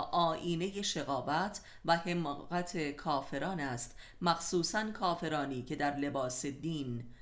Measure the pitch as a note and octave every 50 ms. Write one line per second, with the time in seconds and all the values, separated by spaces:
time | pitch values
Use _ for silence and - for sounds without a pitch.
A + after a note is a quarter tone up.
0 | - - - F3 E3+ E3 D#3 - - F3 E3+ E3 F3 G3+ G3 G3+ G3+ - - D#3
1 | C#3 C#3 C#3 C3 - C#3 D3 D#3+ F#3+ G#3 G#3 - - - - - - D#3+ E3+ F3
2 | - F3+ F3 F3 E3 D3 C#3+ - D#3 - E3+ F3 F3 F3 - E3+ D3+ C#3+ C#3+ -
3 | - E3+ D3 C3+ C#3 - - C#3 C#3+ F3+ G3 E3 C#3+ C3+ B2 A#2+ - - - -
4 | - - - - E3+ F3 E3 - - - - F3 D#3+ - - G#3+ G#3+ A3 G#3 -
5 | G#3 F3+ E3+ E3+ E3+ D#3+ D#3 D3 C#3 C3+ C3+ B2+ B2 - D#3 C3+ D3 C#3+ C#3+ C#3
6 | C#3+ C#3+ C#3 C#3 C3 B2+ - - - C#3+ C3+ - - E3 E3 D3+ C#3 B2+ A#2+ A#2
7 | A#2 - - -